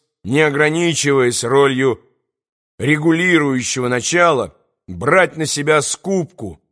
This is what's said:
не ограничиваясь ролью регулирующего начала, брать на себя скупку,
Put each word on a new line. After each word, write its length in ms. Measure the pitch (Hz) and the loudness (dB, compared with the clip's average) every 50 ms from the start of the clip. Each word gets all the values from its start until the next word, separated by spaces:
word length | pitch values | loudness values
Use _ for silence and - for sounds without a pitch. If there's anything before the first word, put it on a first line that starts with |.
| _ _ _ _ _ | _ _ _ _ _
не 180 | 92 127 147 | -2 0 2
ограничиваясь 1000 | 156 151 139 143 151 151 156 165 175 170 160 - - 143 139 139 127 120 117 - - | 2 2 2 0 0 0 0 0 0 0 -2 -2 0 0 2 2 2 2 0 -2 -4
ролью 580 | 120 131 139 143 139 135 127 135 135 113 - _ _ _ _ _ _ _ _ _ _ _ _ _ _ _ _ | 0 2 4 4 4 2 0 0 0 -2 -2 _ _ _ _ _ _ _ _ _ _ _ _ _ _ _ _
регулирующего 1080 | 123 135 151 151 151 165 160 165 180 185 175 160 147 143 131 127 120 - - 131 127 123 | -2 -2 -2 0 2 0 0 2 2 2 2 2 2 0 -2 -2 -4 -4 -4 -4 -2 -2
начала, 680 | 123 123 - - 160 175 175 170 156 127 107 85 - _ _ _ _ _ _ - | -2 -2 -2 -2 0 2 2 2 2 0 -2 -6 -8 _ _ _ _ _ _ -16
брать 500 | 90 87 98 135 160 190 180 151 - 156 | -12 -6 -2 2 2 2 2 2 0 -6
на 80 | 160 | -6
себя 380 | 135 - 147 143 151 156 151 135 | -4 -4 -4 0 2 2 2 0
скупку, 760 | - - - _ 180 196 190 165 - _ - 117 98 80 - _ _ | -2 -8 -8 _ -4 -4 -4 -4 -6 _ -14 -14 -14 -14 -16 _ _